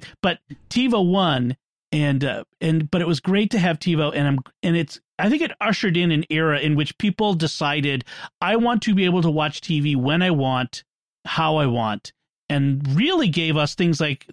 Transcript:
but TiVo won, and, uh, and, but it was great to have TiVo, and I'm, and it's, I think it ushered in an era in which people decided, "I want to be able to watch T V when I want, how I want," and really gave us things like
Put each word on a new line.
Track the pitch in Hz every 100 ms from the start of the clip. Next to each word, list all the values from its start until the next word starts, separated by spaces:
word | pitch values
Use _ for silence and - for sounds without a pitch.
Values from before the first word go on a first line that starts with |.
| - -
but | - 269 - - -
TiVo | 240 254 220 180
won, | 196 175 131 123 131 _ _ _
and, | 151 147 135 135
uh, | 107 - -
and, | 160 160 151
but | 180
it | 165
was | 156
great | - 196 214
to | 226
have | 175 160
TiVo, | 180 156 147
and | 143 143
I'm, | 135 - _
and | 175 165
it's, | 147 - _ -
I | 202
think | 302
it | 330 -
ushered | 214 202 208 170
in | 175
an | 151 -
era | 151 160 143
in | 147 147
which | 147 -
people | 208 185 214 170
decided, | 156 - 147 151 143 131 - - - -
"I | 180 233
want | 240 233
to | 220 196
be | 180
able | 180
to | 165
watch | 151 151 -
T | - 151
V | 147 135
when | 131 165
I | 185
want, | 156 131 127 127 - - _ _ _
how | - - 160 156
I | 139
want," | 120 110 104 - - _ _ -
and | 143 139 135 139 147
really | 294 359 226
gave | 170 160 151
us | 147 -
things | 175 156
like | 151 135 -